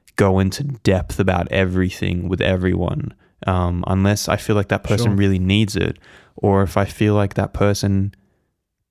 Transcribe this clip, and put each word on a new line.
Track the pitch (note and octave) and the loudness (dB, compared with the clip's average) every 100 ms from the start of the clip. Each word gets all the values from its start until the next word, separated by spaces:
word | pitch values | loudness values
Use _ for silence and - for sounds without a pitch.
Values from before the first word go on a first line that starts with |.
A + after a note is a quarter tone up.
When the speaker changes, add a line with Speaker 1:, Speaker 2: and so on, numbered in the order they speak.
| _ - | _ 0
Speaker 1:
go | G2+ F#2+ | 2 4
into | F#2+ - | 2 0
depth | C#3 C3 - F#2 - - | -6 -4 0 2 0 -2
about | F#2+ F2+ F2 | 0 0 0
everything | - F#2 F#2 F#2 - G2 F2 F2+ | 0 0 0 -2 -2 -4 -4 -2
with | F#2 | -2
everyone, | - F#2 F#2 F2+ F2 - - - _ - - | 0 0 0 0 -2 -4 -8 -12 _ -10 -2
um, | F2+ F2 F2 F2 | 0 0 -2 -2
unless | F#2+ G2 G#2 - | 0 2 0 0
I | - | -2
feel | - G#2 | 0 0
like | F#2 | 0
that | G2+ | -2
person | - G#2+ A#2+ | -2 0 2
Speaker 2:
Sure. | G2+ | 2
Speaker 1:
really | G2+ F#2 | 2 2
needs | F2+ G2+ G#2 G2+ | 2 2 2 0
it, | F2 - - - _ - | -4 -4 -12 -20 _ -4
or | G#2 G2 | 0 2
if | G2 G2+ | 2 0
I | |
feel | G2 - G#2+ | -2 0 0
like | G#2 G2+ | 2 0
that | - G2+ | -2 -4
person | - G#2 G2+ G2+ G2 G2 - _ _ _ _ _ _ _ | 0 0 0 0 0 -2 -6 _ _ _ _ _ _ _